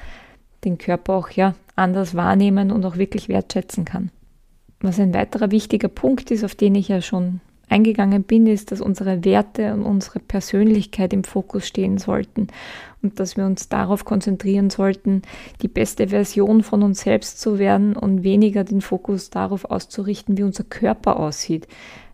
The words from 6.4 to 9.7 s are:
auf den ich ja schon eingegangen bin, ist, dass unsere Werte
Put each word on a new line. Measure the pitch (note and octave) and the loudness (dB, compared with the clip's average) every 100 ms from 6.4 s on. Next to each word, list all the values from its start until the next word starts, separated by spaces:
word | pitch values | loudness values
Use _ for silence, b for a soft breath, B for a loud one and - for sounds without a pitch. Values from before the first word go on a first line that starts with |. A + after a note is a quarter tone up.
auf | G#3 | -2
den | - G3+ | 0 2
ich | G3+ F#3 | 2 2
ja | F#3+ | -2
schon | E3+ F#3 F3+ F#3 - _ _ | -2 -2 -2 -4 -10 _ _
eingegangen | G3+ A3 G#3+ G3 G3+ | 4 4 4 2 2
bin, | F#3+ A3+ A3 | 4 4 6
ist, | G#3 G#3 | 4 -2
dass | G3 | -6
unsere | - F#3 F#3+ F#3 | -4 -2 -2 0
Werte | F3+ G3 G#3 - G#3+ | 2 2 2 -2 -2